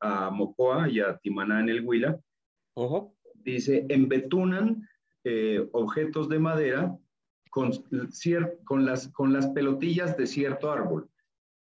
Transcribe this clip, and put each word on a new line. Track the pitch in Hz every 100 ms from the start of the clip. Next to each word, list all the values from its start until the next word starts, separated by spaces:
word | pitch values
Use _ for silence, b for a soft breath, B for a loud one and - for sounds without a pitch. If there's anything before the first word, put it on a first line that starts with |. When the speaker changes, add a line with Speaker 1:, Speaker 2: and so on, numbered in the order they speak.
Speaker 1:
a | 107 98 95
Mocoa | 98 98 - 127 135 160
y | 113
a | 101 92
Timaná | 101 98 98 107
en | 113
el | 117
Huila, | 120 117 135 160 - _ _ _ _ -
Speaker 2:
Ujú. | 123 170 208 _ -
Speaker 1:
dice, | - 127 123 139 135 135
"embetunan, | 139 131 131 131 180 185 185 220 226 B B B _
eh, | 123 113 110 104 -
objetos | 120 110 - 156 156 147
de | 160
madera | 160 160 143 131 180 - _ _ _ _ _
con | 135 123
cier-, | 110 - 131 120 - 165 170 170 -
con | - 135
las, | 131 131 -
con | - 135
las | 139 135
pelotillas | 143 139 135 170 170 175 135
de | 117
cierto | 143 139 135 151
árbol", | 139 90 80 - _ _ _ _ _